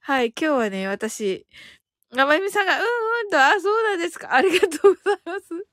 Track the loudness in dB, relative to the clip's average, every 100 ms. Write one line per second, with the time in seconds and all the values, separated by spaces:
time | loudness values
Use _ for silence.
0 | -2 0 0 -2 0 0 0 -4 -6 -4
1 | -6 -4 -4 -4 _ -20 -20 -20 _ _
2 | _ -2 2 2 0 -2 0 0 0 -2
3 | -2 -2 0 2 4 4 0 0 0 -2
4 | -6 -8 -2 2 4 2 0 4 4 4
5 | -2 -4 -4 -12 -10 -14 -14